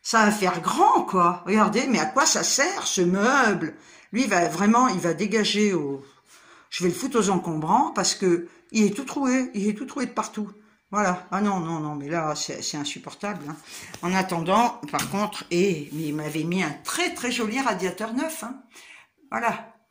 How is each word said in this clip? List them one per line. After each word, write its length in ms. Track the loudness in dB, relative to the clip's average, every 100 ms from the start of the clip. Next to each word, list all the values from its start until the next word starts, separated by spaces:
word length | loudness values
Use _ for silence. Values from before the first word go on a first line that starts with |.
Ça 240 | 2 4
va 60 | 4
faire 320 | 4 0 0
grand, 400 | -2 4 6 6
quoi. 400 | 2 2 2 2
Regardez, 420 | 0 4 4 2 2
mais 120 | 0
à 80 | 2
quoi 180 | 2
ça 180 | 2 2
sert, 440 | 0 2 0 0 -4
ce 160 | 0
meuble ? 720 | 2 4 4 4 4 2 -2 -8 -20 -20 -8
Lui, 120 | -2
il 80 | 2
va 180 | 2 2
vraiment, 400 | 2 4 6 4
il 120 | 2
va 120 | 0
dégager 640 | 0 0 2 2 2 2
au, 280 | 2 -2 -6 -10 _ _ -20 -20 -20 _
je 120 | -2
vais 60 | -2
le 60 |
foutre 240 | -2 -2 0
aux 100 | 2
encombrants 640 | 0 -2 -4 2 2 2
parce 240 | 0 -2
que 340 | 0 2 2 -2 -16 _
il 140 | 2 2
est 100 | 2
tout 80 |
troué, 460 | -6 -2 0 0 0
il 160 | -2 -2
est 60 |
tout 100 | -2
troué 220 | -6 -6 -6
de 60 |
partout. 380 | -4 -6 -6 -10 -10 _ _ _
Voilà. 360 | 0 0 0 -4
Ah 120 | -2
non, 180 | 0 0
non, 200 | -2 -4
non, 140 | -4
mais 140 | -6 -4
là, 240 | -4 -2
c'est, 280 | -4 -6 -8
c'est 160 | -8 -6
insupportable, 640 | -8 -8 -14 -10 -8 -8 -10
hein. 60 | -12 -14 -18 -16 -8
En 140 | -2
attendant, 680 | 0 0 -2 2 4 4 0 -6
par 200 | -4 -2
contre, 340 | -2 -4 -6 -4
et, 400 | 2 2 0 -4
mais 120 | -6
il 100 | -4
m'avait 300 | -4 -4 -4
mis 180 | -2 0
un 120 | -2 -4
très, 280 | -8 -4 -4
très 180 | -2 -4
joli 300 | -2 -2 0
radiateur 540 | -2 0 -2 -4 -6
neuf, 300 | -4 -4 -6
hein. 100 | -12 -14 -18 -20 -20 -20 _ _ _
Voilà. 440 | -2 -2 -4 -10 _ _